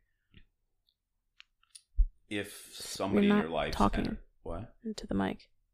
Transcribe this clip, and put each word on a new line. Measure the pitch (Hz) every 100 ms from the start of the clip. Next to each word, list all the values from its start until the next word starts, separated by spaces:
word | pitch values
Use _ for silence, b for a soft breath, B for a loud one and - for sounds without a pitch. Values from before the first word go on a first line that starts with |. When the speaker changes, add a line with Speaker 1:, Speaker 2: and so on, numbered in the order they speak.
| _ _ _ - - _ _ _ _ _ _ _ _ _ - _ _ - _ - - - -
Speaker 1:
if | 104 98 - -
somebody | - - - 98 208 202
Speaker 2:
You're | 208
Speaker 1:
in |
Speaker 2:
not | 80
Speaker 1:
your |
life | 78 -
Speaker 2:
talking | - - - -
Speaker 1:
enter-, | - - _
what? | - 85 117 - 226
Speaker 2:
into | 208 208
the | -
mic. | 98 - - _ _